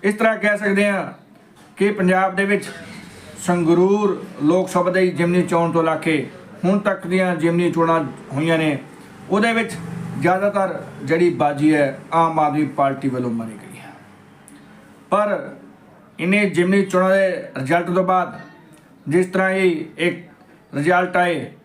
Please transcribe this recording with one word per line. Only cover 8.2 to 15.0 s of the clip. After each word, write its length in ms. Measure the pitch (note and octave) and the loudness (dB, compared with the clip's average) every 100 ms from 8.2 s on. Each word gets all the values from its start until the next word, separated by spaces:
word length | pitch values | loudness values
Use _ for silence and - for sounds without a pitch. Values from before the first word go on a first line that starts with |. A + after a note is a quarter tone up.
| - | -8
ਹੋਈਆਂ 240 | C3+ E3 E3 | -4 0 0
ਨੇ, 200 | D#3 C#3 - - - - - | 0 -2 -8 -20 -20 -20 -4
ਉਹਦੇ 220 | G3 A#3 | 0 0
ਵਿੱਚ 220 | A3+ A3 - - - - - | 0 -4 -8 -10 -10 -10 -2
ਜ਼ਿਆਦਾਤਰ 600 | C3+ G#3+ G3+ G3+ F#3+ - - - | 0 2 0 0 -2 -4 -12 -12
ਜਿਹੜੀ 260 | C3+ D#3+ F3 | -2 2 2
ਬਾਜੀ 400 | C3 D3 C#3 D3+ | 2 0 2 4
ਹੈ, 240 | D3+ C#3 C3+ - | 4 2 -2 -2
ਆਮ 280 | D#3+ E3 D#3+ | 2 2 2
ਆਦਮੀ 240 | D3 D3 D3 - | 0 0 -2 0
ਪਾਰਟੀ 320 | C#3 C3+ C3+ | 0 0 -4
ਵੱਲੋਂ 220 | B2+ B2 | -2 -4
ਮਾਰੀ 220 | A2+ A2+ | -4 -8
ਗਈ 260 | G#2 - - | -14 -18 -20
ਹੈ। 140 | - - - - - - - - - - - - | -20 -20 -20 -20 -20 -20 -20 -20 -20 -20 -20 -20